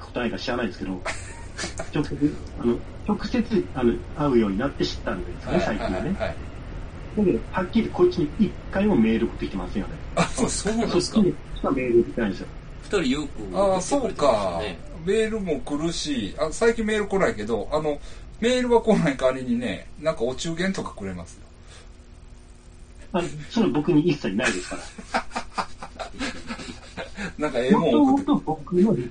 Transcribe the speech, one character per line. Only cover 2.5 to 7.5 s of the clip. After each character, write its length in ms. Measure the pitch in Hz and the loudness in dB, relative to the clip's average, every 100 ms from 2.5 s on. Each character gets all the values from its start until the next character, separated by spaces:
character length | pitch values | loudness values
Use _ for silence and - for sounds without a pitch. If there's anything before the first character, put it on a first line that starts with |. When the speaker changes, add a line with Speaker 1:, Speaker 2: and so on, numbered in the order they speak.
| - | -2
Speaker 1:
あ 60 | 120 | 0
の、 120 | - - - - | 0 -4 -8 -2
直 180 | 202 | -2
接、 420 | 214 247 220 208 - | 0 0 2 0 0
あ 80 | 139 | 2
の、 100 | 120 - - - | 2 2 -4 -2
会 100 | 147 | 4
う 100 | 120 | 4
よ 100 | 104 | 4
う 20 | |
に 80 | 98 | 2
な 80 | 139 | -2
っ 40 | |
て 140 | - | 0
知 120 | 156 - | -2 -2
っ 20 | |
た 80 | - | -4
ん 100 | 95 | -4
で 80 | 87 - | -6 -8
す 40 | - | 0
ね、 60 | |
Speaker 2:
は 60 | 165 | 0
い。 20 | |
Speaker 1:
最 160 | - 107 | 2 0
近 80 | |
は 60 | 107 | -2
ね。 60 | 92 | -2
Speaker 2:
は 60 | |
い。 40 | - | -2
は 40 | |
い。 240 | 202 98 - - - - - - - - - | -2 -2 -4 -10 -10 -10 -10 -10 -10 -6 2
Speaker 1:
だ 80 | |
け 80 | 190 | 4
ど、 60 | - - | 2 0